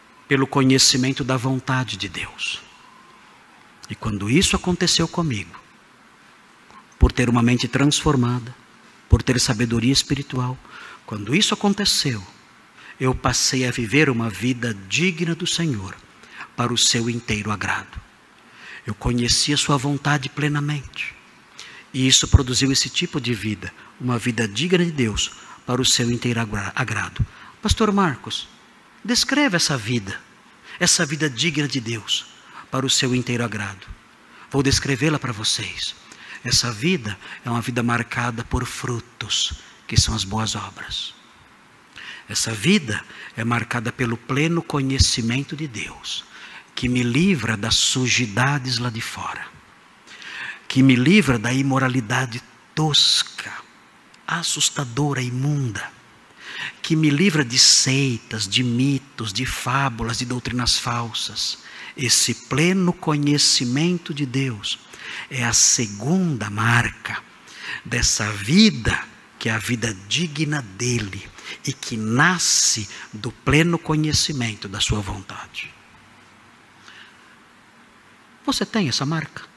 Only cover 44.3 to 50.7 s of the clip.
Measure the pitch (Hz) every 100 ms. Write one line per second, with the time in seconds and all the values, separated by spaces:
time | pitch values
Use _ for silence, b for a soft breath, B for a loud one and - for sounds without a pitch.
44.3 | 131 165 170 - 143 135 135 - - 113
45.3 | 127 139 143 151 107 117 - - - -
46.3 | B B B B - 123 123 120 120 196
47.3 | 165 117 107 110 107 - 131 127 120 117
48.3 | 101 131 143 127 117 120 113 - - -
49.3 | - - - - - - - - B B
50.3 | B B B -